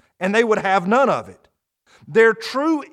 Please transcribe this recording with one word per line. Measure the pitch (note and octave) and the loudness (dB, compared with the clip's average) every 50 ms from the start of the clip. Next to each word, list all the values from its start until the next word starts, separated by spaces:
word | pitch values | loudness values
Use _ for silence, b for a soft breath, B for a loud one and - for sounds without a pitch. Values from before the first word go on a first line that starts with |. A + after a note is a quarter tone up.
| _ _ _ _ | _ _ _ _
and | F3+ F#3+ G3+ | -6 -2 0
they | A3+ A#3+ | 0 2
would | A3+ G#3+ G3+ | 2 0 -2
have | - G3 F#3+ G3 F3 | 0 0 0 0 0
none | F#3 A3 B3+ C#4 A#3 | 0 0 2 2 2
of | D#3+ B2 G#2+ | 0 -4 -6
it. | F#2+ - _ _ _ _ _ _ _ _ _ _ b b b b | -12 -20 _ _ _ _ _ _ _ _ _ _ b b b b
Their | - D3 A3 A3+ A3+ A3 | -2 2 4 4 4 2
true | A3+ - - - C4 C#4+ E4 D#4+ D4 C4+ - | 0 -8 -8 -6 -2 -2 -2 -2 -2 -6 -12